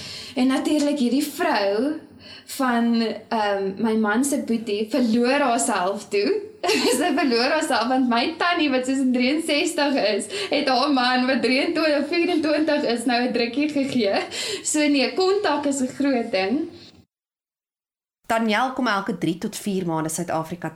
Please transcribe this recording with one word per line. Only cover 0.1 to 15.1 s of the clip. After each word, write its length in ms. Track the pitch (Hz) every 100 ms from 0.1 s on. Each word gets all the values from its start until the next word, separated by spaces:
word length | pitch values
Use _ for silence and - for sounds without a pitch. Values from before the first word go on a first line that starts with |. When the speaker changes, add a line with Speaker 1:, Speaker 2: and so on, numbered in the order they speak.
| - - -
Speaker 1:
En 100 | 254
natuurlik 500 | 269 - 302 285 285
hierdie 260 | 240 254
vrou 760 | 302 - 330 233 196 208 269 311 - - - - -
van, 560 | - 254 233 233 233 226 214 -
ehm, 440 | 226 208 196 196 190
my 120 | 226 220
man 280 | 214 214
se 140 | 277 285
boetie 500 | - 226 220 208 214
verloor 500 | 285 247 233 240 277
haarself 680 | 277 233 240 202 180 208 -
toe. 320 | 202 220 427 - -
<laughs> 360 | 349 440 - -
Sy 100 | 349
verloor 360 | 277 302 233 254
haarself, 380 | 311 311 233 233
want 200 | 262 247
my 260 | 233 294 330
tannie, 320 | 349 349 294
wat 160 | 254 254
soos 120 | 269 262
drieënsestig 840 | 247 247 311 330 294 330 302 285 262 311
is, 100 | 202 - 196 -
het 180 | 294 262
haar 240 | 247 285
man, 340 | 269 247 254 254
wat 160 | 277
drieëntwintig, 640 | 233 254 339 330 320 294 269
vierentwintig 720 | 349 339 339 302 302 311 294
is, 200 | - 233
nou 160 | 262 240
'n 100 | 247
drukkie 360 | 226 233 277 302
gegee. 460 | 285 269 254 202 233 359 - - 392
So 160 | - 302
nee, 340 | 294 285 247